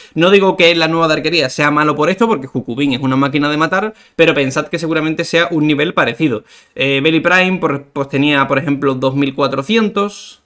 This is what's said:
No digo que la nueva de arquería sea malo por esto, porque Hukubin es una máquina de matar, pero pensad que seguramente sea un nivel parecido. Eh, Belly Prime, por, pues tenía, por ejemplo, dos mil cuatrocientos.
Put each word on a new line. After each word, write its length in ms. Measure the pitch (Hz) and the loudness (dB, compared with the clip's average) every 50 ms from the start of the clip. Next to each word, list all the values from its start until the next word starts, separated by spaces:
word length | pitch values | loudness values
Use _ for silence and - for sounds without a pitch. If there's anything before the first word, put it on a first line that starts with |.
| - - _ | -20 -8 _
No 160 | 160 165 185 | 2 4 4
digo 280 | 202 196 190 185 175 | 4 4 4 2 4
que 180 | - 175 170 170 | 4 4 4 4
la 120 | 165 160 | 4 2
nueva 200 | 160 165 165 165 | 0 2 0 0
de 60 | 156 156 | 0 0
arquería 340 | 147 135 156 170 165 139 127 | -2 -2 -2 0 0 -2 -2
sea 220 | - - 147 147 | -2 -2 0 0
malo 240 | 147 151 151 151 143 | 2 2 2 0 0
por 140 | 151 147 165 | 0 0 0
esto, 180 | 190 - 233 | 2 0 0
porque 220 | 226 208 135 135 131 | 0 0 -2 -4 -6
Hukubin 420 | - 131 - 131 120 131 147 143 123 | -8 -8 -6 -6 -4 -2 -2 -2 0
es 80 | 143 | -2
una 140 | 139 131 131 | -2 0 0
máquina 340 | 135 139 135 139 147 147 147 | 2 0 0 0 0 0 0
de 80 | 151 | 0
matar, 360 | 151 160 160 185 190 208 220 214 - - _ _ | 0 0 0 0 -2 -2 -4 -8 -12 -20 _ _
pero 180 | - 165 160 147 | 2 2 4 4
pensad 340 | 147 135 131 127 156 147 | 2 -2 0 -2 -4 -4
que 120 | - - 156 | -4 -6 -6
seguramente 440 | 165 156 160 156 156 160 156 160 170 | -4 -2 -2 -2 -2 -2 -2 -4 -4
sea 240 | - - 165 170 - | -2 0 0 0 0
un 160 | 175 156 151 | 0 0 0
nivel 260 | 151 147 139 151 180 - | 2 2 0 0 -2 0
parecido. 500 | 180 143 117 117 - 160 143 113 110 - _ - - - _ _ | -2 -2 -2 0 -2 -2 -2 -2 -4 -8 _ -20 -20 -20 _ _
Eh, 240 | - 135 139 139 135 139 | -4 -2 0 0 0 2
Belly 160 | 160 160 160 | 2 2 2
Prime, 400 | 156 170 180 185 180 185 190 165 | 2 2 2 2 2 2 0 -2
por, 240 | 160 156 139 135 135 | -2 -2 -4 -4 -8
pues 260 | - _ 143 135 135 | -8 _ -6 -6 -2
tenía, 380 | 143 135 143 147 147 139 135 | -2 0 2 2 2 2 2
por 100 | 131 143 | 0 0
ejemplo, 380 | 135 - 143 139 135 143 135 131 | -2 0 -2 -2 0 0 -2 0
dos 200 | 127 131 131 135 | 0 -2 -2 0
mil 180 | 143 139 135 135 | 0 -2 -2 -2
cuatrocientos. 1080 | - 143 127 127 127 135 - 220 226 220 202 - 202 202 208 - - - - - _ _ | -2 -2 -2 -2 -4 -2 0 0 0 0 0 0 -2 -4 -4 -6 -12 -18 -20 -20 _ _